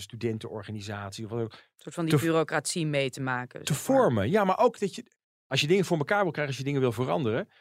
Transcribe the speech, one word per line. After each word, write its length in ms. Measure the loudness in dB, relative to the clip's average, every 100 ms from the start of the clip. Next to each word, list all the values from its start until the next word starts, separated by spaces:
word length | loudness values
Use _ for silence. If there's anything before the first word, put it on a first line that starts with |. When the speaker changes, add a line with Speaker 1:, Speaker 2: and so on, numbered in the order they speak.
Speaker 1:
studentenorganisaties 1200 | -14 -4 -4 -4 -6 -10 -10 -10 -8 -8 -10 -10 -8
of 60 |
wat 100 | -4
ook 100 | -6
Speaker 2:
Een 80 | -8 _ _
soort 200 | -14 -6
van 100 | 2
die 80 |
Speaker 1:
te 60 | 2
v-, 40 | 4
Speaker 2:
bureaucratie 600 | 2 2 -2 -2 -2 -2
mee 240 | 0 -2
te 120 | -4
maken, 420 | -4 -4 -6 -10
Speaker 1:
te 100 | -4
Speaker 2:
zeg 140 | -4 2
maar. 100 | 4
Speaker 1:
vormen. 320 | 6 4 2
Ja, 140 | 2
maar 140 | 2 4
ook 200 | 2 2
dat 160 | -6 -6
je, 100 | -18 _ _ _ -4
als 140 | -2
je 60 | 4
dingen 180 | 4 4
voor 120 | 0
elkaar 240 | 2 2
wil 80 | 2
krijgen, 160 | 0 -4
als 40 | -2
je 100 | -2
dingen 140 | 2
wil 100 | 2
veranderen, 580 | 2 0 0 0 -2 -4 _